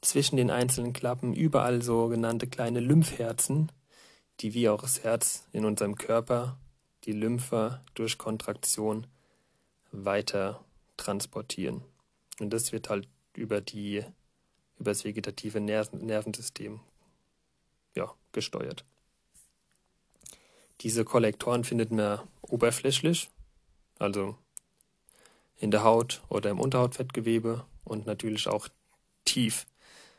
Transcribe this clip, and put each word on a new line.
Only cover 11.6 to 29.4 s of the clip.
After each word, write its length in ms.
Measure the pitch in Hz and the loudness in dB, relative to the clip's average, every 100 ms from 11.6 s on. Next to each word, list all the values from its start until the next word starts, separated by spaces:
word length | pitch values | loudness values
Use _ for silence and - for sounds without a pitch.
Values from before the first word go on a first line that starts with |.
| 69 62 - _ _ _ _ - | -4 -6 -10 _ _ _ _ -8
Und 100 | 104 | -4
das 220 | 113 - | -2 -2
wird 180 | 113 - | -4 -4
halt 180 | 107 95 _ _ | -4 -6 _ _
über 260 | - 110 107 | -10 -4 -2
die, 440 | - 110 101 104 - - _ _ _ _ _ - | -4 -8 -6 -6 -6 -12 _ _ _ _ _ -8
über 120 | - | -4
das 140 | 101 | -4
vegetative 560 | 110 107 101 - 107 107 | -4 -6 -8 -8 -8 -4
Nerven-, 440 | 104 107 107 - | -2 -2 -2 -6
Nervensystem, 760 | 113 107 107 107 120 - 107 110 - _ _ _ _ _ _ _ _ _ _ | -4 -4 -4 -8 -10 -10 -12 -14 -18 _ _ _ _ _ _ _ _ _ _
ja, 180 | - 98 - _ | -6 -6 -8 _
gesteuert. 520 | - - - 64 - - _ _ _ _ - - _ _ _ _ _ _ _ - - _ _ _ - | -6 -6 -6 -6 -8 -14 _ _ _ _ -20 -20 _ _ _ _ _ _ _ -20 -20 _ _ _ -8
Diese 240 | 110 113 | -2 0
Kollektoren 600 | 113 123 110 107 - 123 | 4 4 4 2 0 0
findet 260 | 120 120 110 | 2 0 2
man 300 | 113 104 104 - - | 2 2 0 -6 -18
oberflächlich, 880 | - 120 120 123 139 139 156 170 - - - _ _ _ _ - | -4 2 2 4 2 2 2 0 -2 -12 -20 _ _ _ _ -4
also 380 | 101 101 98 113 _ - - _ _ _ _ _ - _ _ - | -2 0 -4 -6 _ -20 -20 _ _ _ _ _ -20 _ _ -6
in 140 | 107 | 0
der 140 | 104 | 4
Haut 380 | 110 113 127 - - | 6 6 4 -4 -4
oder 220 | 101 104 | -2 0
im 100 | 101 | 0
Unterhautfettgewebe 1040 | 135 135 123 - 127 123 113 113 113 113 - - | 2 2 2 0 -6 -2 2 2 2 -4 -8 -16
und 220 | - 107 107 | -10 -8 -6
natürlich 420 | 101 110 104 - | -6 -4 -2 -2
auch 200 | 104 - - _ _ _ _ | -2 -4 -16 _ _ _ _
tief, 420 | - - | -2 2